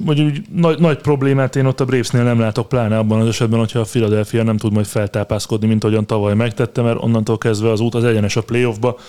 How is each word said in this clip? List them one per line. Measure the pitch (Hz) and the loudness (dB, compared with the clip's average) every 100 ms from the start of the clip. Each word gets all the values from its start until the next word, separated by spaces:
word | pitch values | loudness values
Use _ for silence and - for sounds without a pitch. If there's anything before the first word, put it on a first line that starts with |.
| 156 | -2
hogy | 147 | 2
úgy | 151 143 - - | 0 -2 -6 0
nagy, | 170 160 | 0 2
nagy | 170 143 | 2 2
problémát | 147 143 135 135 127 135 | 0 0 2 2 0 0
én | 131 | 0
ott | 127 | 0
a | 127 | 0
Bravesnél | 123 117 123 | 0 0 0
nem | 120 117 | 2 2
látok, | 110 104 113 | 0 -2 -2
pláne | 127 107 110 | -2 0 0
abban | 110 110 | 2 2
az | 113 | 2
esetben, | 110 113 113 | 0 0 0
hogyha | 110 120 | 0 -2
a | |
Philadelphia | 107 123 107 107 104 113 | -2 0 2 0 0 0
nem | 113 107 | 0 0
tud | 110 | 0
majd | 104 101 | 0 0
feltápászkodni, | 113 101 107 101 104 - 110 110 | -2 -2 -4 -4 -4 -4 -2 0
mint | 110 | 0
ahogyan | 107 107 107 | 2 0 0
tavaly | 110 101 104 | -2 0 0
megtette, | 120 - 120 - | 0 -2 -4 0
mert | 117 117 | 0 0
onnantól | 113 113 107 113 | 0 0 0 0
kezdve | 117 104 113 | 0 0 0
az | 107 | 0
út | 117 120 | 0 0
az | |
egyenes | 120 110 101 117 | 0 2 0 -2
a | |
playoffba, | 107 120 123 107 110 98 | -2 0 0 0 -2 -4